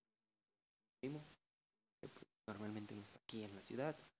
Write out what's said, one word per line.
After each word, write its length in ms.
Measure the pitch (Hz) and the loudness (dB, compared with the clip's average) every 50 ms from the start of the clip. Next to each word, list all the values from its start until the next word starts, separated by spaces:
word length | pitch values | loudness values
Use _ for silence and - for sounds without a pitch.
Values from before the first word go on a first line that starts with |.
| _ _ _ _ _ _ _ _ _ _ _ _ _ _ _ _ _ _ _ - | _ _ _ _ _ _ _ _ _ _ _ _ _ _ _ _ _ _ _ -4
primo, 240 | - 135 147 151 151 - - - _ _ _ _ _ _ _ _ _ _ _ - | -2 0 0 0 -2 -6 -12 -16 _ _ _ _ _ _ _ _ _ _ _ -8
que, 80 | - - | -8 -8
pues, 180 | - - - _ _ _ - - | -8 -8 -14 _ _ _ -4 -2
normalmente 460 | 104 104 107 107 107 107 104 101 104 | 0 0 2 2 2 2 0 0 -2
no 80 | 104 104 | -4 -4
está 160 | - - - | -6 -8 -12
aquí 240 | _ - - 110 107 | _ -2 0 0 0
en 120 | 101 101 | 0 -2
la 80 | 98 - | -4 -4
ciudad 340 | - - 120 139 156 151 - - - - _ | 0 2 6 6 6 4 2 -4 -14 -16 _